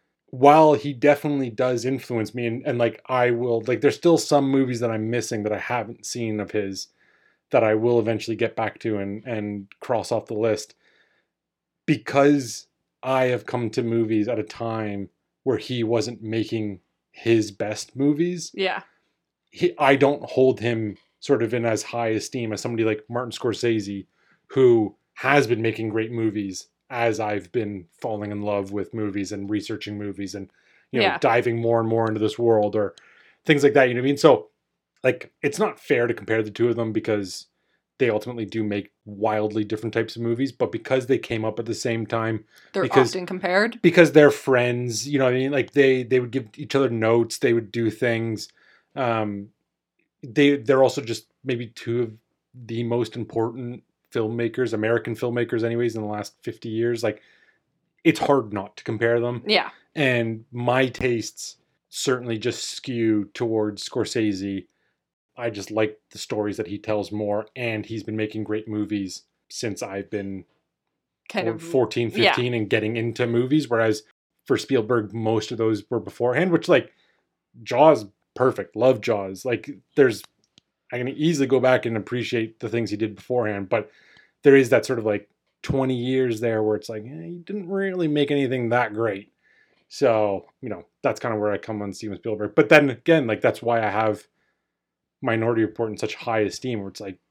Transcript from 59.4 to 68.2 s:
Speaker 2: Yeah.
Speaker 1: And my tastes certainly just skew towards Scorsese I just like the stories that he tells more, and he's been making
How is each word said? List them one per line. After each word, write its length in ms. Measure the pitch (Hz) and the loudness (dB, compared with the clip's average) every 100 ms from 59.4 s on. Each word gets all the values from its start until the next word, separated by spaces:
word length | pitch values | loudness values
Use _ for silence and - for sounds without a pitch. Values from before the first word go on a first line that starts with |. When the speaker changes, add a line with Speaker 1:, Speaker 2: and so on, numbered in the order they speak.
| 208 | 0
Speaker 2:
Yeah. 220 | 208 - - _ | 0 0 -10 _
Speaker 1:
And 500 | - 139 123 113 110 113 | -2 0 2 -2 -6 -10
my 360 | 120 120 127 131 | -6 0 2 0
tastes 720 | 123 127 117 107 - - - _ _ _ | 0 -2 -2 -4 -12 -16 -18 _ _ _
certainly 480 | - - 127 120 113 | -6 -2 -2 -2 -4
just 260 | 120 120 - | -2 -4 -8
skew 580 | - - 120 113 107 98 | -10 -8 0 2 2 -2
towards 520 | - 120 110 107 101 - | -4 -2 0 -2 -4 -8
Scorsese 800 | - 107 120 107 95 98 98 - _ _ _ _ _ _ - | -4 -2 -2 -2 -2 -6 -8 -10 _ _ _ _ _ _ -8
I 120 | 117 | -8
just 200 | 110 95 | -8 -8
like 280 | 107 110 - _ | -2 -2 -2 _
the 80 | - | -18
stories 380 | - 107 104 98 | -8 -4 -4 -4
that 80 | 104 | -8
he 120 | 101 | -8
tells 320 | 110 107 98 | -4 -4 -4
more, 340 | 107 104 104 110 - | -6 -4 -4 -6 -8
and 300 | 120 110 104 | -6 -6 -6
he's 160 | 113 | -10
been 140 | 104 | -8
making 280 | 110 | -6